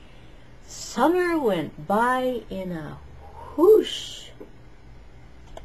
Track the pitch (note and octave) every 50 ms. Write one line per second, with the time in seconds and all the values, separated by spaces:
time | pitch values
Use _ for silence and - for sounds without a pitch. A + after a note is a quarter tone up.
0 | - - - - - - - - - - - - - - - - - - - -
1 | B3+ D#4 F4 F4+ F4+ E4+ E4+ D#4 C4+ G#3+ F#3+ E3 D3 - - - D3+ - G3 G#3+
2 | A#3+ B3 B3+ B3+ B3+ B3+ B3+ A3+ - - F#3+ F#3+ F#3+ F3+ F3 D#3+ D3+ D3 D3 -
3 | - - - - - - - - - - - D4 E4+ G#4 A4 - - - - -
4 | - - - - - - - - - - - - - - - - - - - -
5 | - - - - - - - - - - - - -